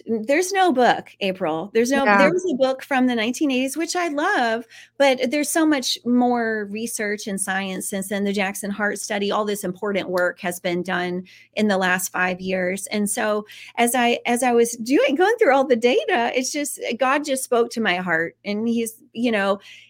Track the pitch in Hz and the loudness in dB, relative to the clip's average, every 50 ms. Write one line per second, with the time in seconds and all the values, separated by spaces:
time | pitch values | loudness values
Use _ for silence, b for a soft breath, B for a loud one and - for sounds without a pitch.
0 | - - 226 220 214 220 277 330 370 370 392 381 370 359 254 254 247 208 - - | -6 -4 -4 -4 0 0 0 0 0 0 2 2 2 4 4 4 4 4 2 2
1 | - - - _ 202 190 185 190 190 156 156 160 175 202 214 226 240 240 277 277 | -2 -10 -10 _ -4 -4 -4 -2 -4 -4 -2 -4 -6 -2 0 0 2 2 2 2
2 | 277 233 202 202 - 311 349 359 370 359 285 240 262 262 269 262 - - 277 254 | 4 4 6 6 6 6 4 2 0 -2 0 2 2 0 0 -2 -4 -2 0 2
3 | 254 254 240 233 214 233 247 - 320 285 262 254 262 269 262 294 330 330 - 359 | 2 2 0 0 -2 -2 -2 -2 -2 0 0 0 -2 -2 -2 -4 -4 -4 -2 -2
4 | 349 339 285 285 311 381 415 320 247 226 226 233 233 B B B B B B - | -2 -2 -2 -2 -2 0 0 0 0 0 -2 -4 -6 B B B B B B 2
5 | 277 277 262 254 - 247 294 294 294 - - 339 320 311 302 269 247 - - - | 4 4 4 2 0 0 0 0 0 0 2 2 4 4 4 2 0 -2 -4 -4
6 | - 233 247 247 247 247 240 240 233 226 220 214 208 202 202 220 226 233 - - | 0 2 2 4 4 2 2 0 0 -2 -2 -4 -4 -6 -6 -6 -6 -6 -6 -4
7 | 220 208 208 208 - 220 196 190 - 196 190 190 196 190 185 190 - - - 190 | -4 -4 -4 -4 -4 -6 -6 -4 -4 -4 -4 -4 -4 -4 -6 -6 -6 -6 -6 -6
8 | 190 196 208 196 202 202 196 208 190 190 202 - - 196 202 220 208 208 202 202 | -4 -4 -2 -2 -2 0 0 0 -2 -2 -4 -6 -8 -6 -4 -2 -2 -2 -2 -4
9 | - - 214 202 202 196 180 208 214 208 208 196 - 180 185 - - 208 202 185 | -6 -6 -4 -2 -2 0 0 0 0 -2 -4 -4 -4 -6 -6 -6 -4 -4 -2 -2
10 | - - 180 180 180 180 170 - - 180 175 180 - 185 175 180 175 180 180 180 | -2 -2 -2 0 0 -2 -2 -4 -6 -6 -6 -4 -4 -4 -2 -2 -2 -2 -2 -2
11 | 180 180 180 180 185 b b b b b _ - 214 214 196 190 190 180 180 185 | -2 -4 -4 -6 -8 b b b b b _ 0 2 2 2 2 2 2 0 0
12 | 185 - - 180 180 180 185 180 185 185 185 185 180 180 190 196 - - - 214 | -2 -4 -2 -2 0 0 -2 -4 -4 -4 -2 -2 -2 -2 -4 -6 -6 -6 -2 -2
13 | 208 202 - - 220 214 214 214 208 B B B B B B - 240 240 247 254 | -2 -2 -2 -2 -2 -2 -2 -2 -4 B B B B B B 0 0 2 2 2
14 | 240 240 233 - - - 240 240 262 247 240 233 233 233 - - 220 233 269 370 | 2 2 0 0 0 -2 0 0 2 2 4 4 2 2 0 -6 -2 2 2 4
15 | 523 571 - 277 370 403 466 466 440 302 262 277 269 - 254 226 226 240 262 453 | 4 2 2 2 2 2 2 4 4 4 4 4 4 4 2 2 4 2 2 2
16 | 622 508 370 247 233 240 - 247 262 - - 294 294 - - - 190 - 240 220 | 2 0 0 0 0 0 0 -2 -2 -2 -4 -4 -6 -6 -6 -6 -6 -6 -2 0
17 | 262 254 277 302 294 302 262 262 - - 247 233 240 233 - 233 220 196 175 180 | 0 2 2 0 0 -2 -4 -4 -2 0 2 2 2 0 -2 -2 0 0 0 0
18 | 185 180 165 160 165 165 - _ - 196 208 208 226 233 233 233 226 226 - - | 0 0 0 0 -2 -4 -6 _ -8 -6 -4 -2 -2 0 0 0 -2 -4 -6 -12
19 | - _ - 220 240 247 220 202 196 196 196 202 B B B B B | -20 _ -6 -4 -2 0 0 2 2 0 0 -2 B B B B B